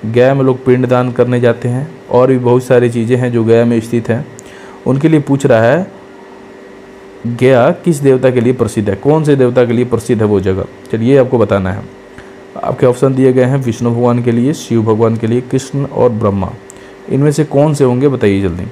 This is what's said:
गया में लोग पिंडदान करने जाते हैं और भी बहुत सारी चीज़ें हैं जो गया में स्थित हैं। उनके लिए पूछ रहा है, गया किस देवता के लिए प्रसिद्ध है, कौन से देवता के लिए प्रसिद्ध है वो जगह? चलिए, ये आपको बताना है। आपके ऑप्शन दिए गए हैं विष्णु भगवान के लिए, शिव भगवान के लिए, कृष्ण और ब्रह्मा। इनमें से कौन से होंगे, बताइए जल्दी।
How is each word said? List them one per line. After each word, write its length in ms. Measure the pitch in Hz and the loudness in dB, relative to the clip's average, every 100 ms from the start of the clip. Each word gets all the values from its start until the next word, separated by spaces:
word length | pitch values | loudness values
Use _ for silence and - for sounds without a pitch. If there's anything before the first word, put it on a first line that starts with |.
| 110 | 0
गया 280 | 120 127 | 2 2
में 100 | 139 | 2
लोग 220 | 131 127 - | 0 0 0
पिंडदान 460 | 127 127 127 123 | 0 2 0 0
करने 280 | 120 123 123 | 0 0 2
जाते 280 | 120 117 123 | 0 0 -4
हैं 400 | 123 151 - - | -6 -8 -14 -2
और 160 | 120 131 | 0 2
भी 100 | 131 | 2
बहुत 260 | 120 123 | 2 0
सारी 260 | 127 123 123 | 2 2 2
चीज़ें 280 | 120 113 123 | -2 -2 0
हैं 140 | 127 | 0
जो 120 | 120 | 0
गया 220 | 113 117 117 | 2 2 2
में 140 | 117 | 0
स्थित 300 | 110 120 113 | -2 -4 -2
हैं। 180 | 117 151 - - - - - - | -6 -6 -18 -20 -20 -20 -8 -4
उनके 200 | 135 160 | 0 2
लिए 120 | 160 | 0
पूछ 260 | 143 139 139 | 0 -2 2
रहा 160 | 113 | 2
है, 300 | 113 151 196 - - - - - - - - - - - - - 117 | 2 0 -4 -12 -20 -20 -20 -20 -20 -20 -20 -20 -20 -20 -20 -12 -10
गया 440 | 120 127 131 131 | 0 2 4 2
किस 260 | 175 180 151 | 0 -2 0
देवता 340 | 139 131 127 | 2 2 2
के 100 | 123 | 0
लिए 120 | 117 | 0
प्रसिद्ध 360 | 127 113 - 104 | 0 -2 -2 -4
है, 60 | 98 | -2
कौन 280 | 143 156 | 0 0
से 120 | 151 139 | 2 2
देवता 300 | 123 123 120 | 2 2 0
के 80 | |
लिए 120 | 117 123 | 0 -2
प्रसिद्ध 360 | 113 - 113 | -4 -2 -2
है 60 | 107 | 0
वो 120 | 101 | 0
जगह? 260 | 95 95 - - - | 0 -4 -6 -12 -8
चलिए, 200 | 113 117 | -4 2
ये 60 | 139 | 2
आपको 200 | 127 127 | 2 0
बताना 340 | 104 101 92 | 0 0 -2
है। 120 | 92 92 - - - - - - - | -6 -12 -20 -20 -20 -20 -20 -18 -10
आपके 220 | - 123 127 | -8 0 0
ऑप्शन 300 | 123 135 127 | 2 0 2
दिए 180 | 131 | 2
गए 100 | 127 | 2
हैं 140 | 127 139 | 2 0
विष्णु 340 | 123 110 120 | -2 -2 -2
भगवान 320 | 117 120 120 | 0 0 0
के 80 | 123 | 0
लिए, 220 | 117 127 | 0 -2
शिव 300 | 165 - 113 | -4 -2 -2
भगवान 340 | 110 107 113 113 | 0 0 0 0
के 100 | 113 | -2
लिए, 140 | 120 | -4
कृष्ण 440 | 123 135 - 139 143 | -2 -6 -4 -6 -6
और 240 | - 123 | 0 0
ब्रह्मा। 400 | 107 107 98 92 - - - - - - | 2 -2 -2 -6 -10 -20 -20 -20 -20 -6
इनमें 220 | 131 147 | 0 0
से 140 | 147 151 | 0 -2
कौन 280 | 139 151 | 0 0
से 100 | 147 | 2
होंगे, 240 | 135 123 143 | 0 2 0
बताइए 340 | 131 110 98 | 0 0 0
जल्दी। 240 | 98 85 107 | -2 -4 -10